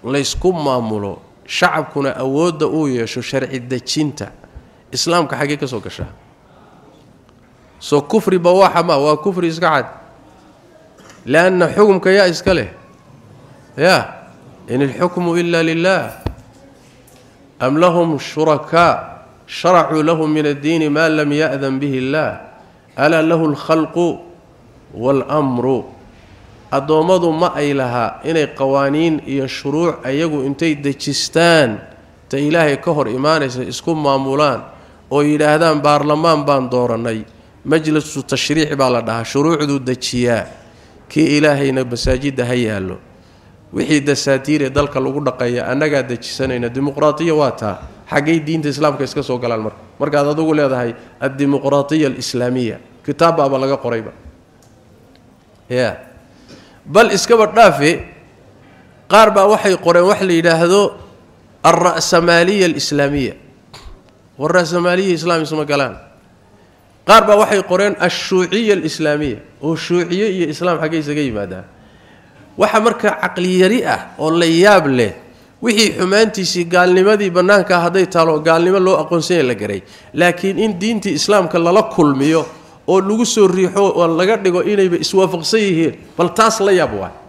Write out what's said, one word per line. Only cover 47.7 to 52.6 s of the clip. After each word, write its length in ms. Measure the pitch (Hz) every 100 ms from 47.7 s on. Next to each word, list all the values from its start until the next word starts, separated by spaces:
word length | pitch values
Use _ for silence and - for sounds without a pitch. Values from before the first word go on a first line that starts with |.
| 92 - - -
Xaggay 300 | - 147 165
diinta 300 | 151 160 147
Islaamka 340 | 135 151 135
iska 200 | 131 151
soo 140 | 131 123
galaan 240 | 123 113 107
marka? 120 | - - -
Markaad 280 | 147 143 143
adigu 200 | 151 160
leedahay, 400 | 151 143 127 120 117 - -
"Ad-dimuqraadiya 840 | 135 135 143 139 135 143 139 156 147
al-islaamiya." 640 | 123 123 123 123 127